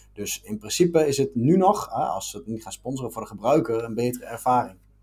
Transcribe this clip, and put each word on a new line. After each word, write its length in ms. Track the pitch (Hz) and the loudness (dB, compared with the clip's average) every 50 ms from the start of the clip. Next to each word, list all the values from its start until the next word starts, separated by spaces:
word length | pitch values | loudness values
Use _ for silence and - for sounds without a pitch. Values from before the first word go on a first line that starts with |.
| - _ | -20 _
Dus 280 | _ 104 98 - - - | _ -10 -8 -8 -8 -10
in 160 | - 202 214 214 | -8 -8 -10 -8
principe 480 | - 107 - - 175 170 170 160 156 | -6 -2 2 2 4 4 4 4 2
is 100 | 143 139 | 2 2
het 180 | 139 131 - - | 0 0 0 0
nu 220 | 117 120 151 185 | 0 4 4 6
nog, 300 | 190 185 196 208 - - - | 6 6 4 4 2 -2 -6
eh, 260 | 113 127 156 - 90 | -4 -2 -2 -2 -4
als 160 | 190 - - | -4 -6 -10
ze 60 | - | -12
het 100 | - - | -12 -10
niet 160 | 107 113 107 | -8 -10 -10
gaan 100 | - 98 | -10 -12
sponsoren 400 | - - - 127 139 131 123 113 | -14 -10 -8 -6 -6 -6 -6 -6
voor 100 | - 113 | -6 -6
de 60 | 107 - | -6 -6
gebruiker, 560 | 104 98 104 123 147 160 - 117 113 113 117 | -6 -2 2 4 4 4 4 2 0 -2 -2
een 100 | 113 110 | -4 -2
betere 300 | 117 120 123 123 - - | -2 0 0 -2 -4 -8
ervaring, 520 | 117 117 113 - 127 123 123 107 95 - - _ _ _ _ | -10 -10 -2 0 2 2 2 2 0 -6 -18 _ _ _ _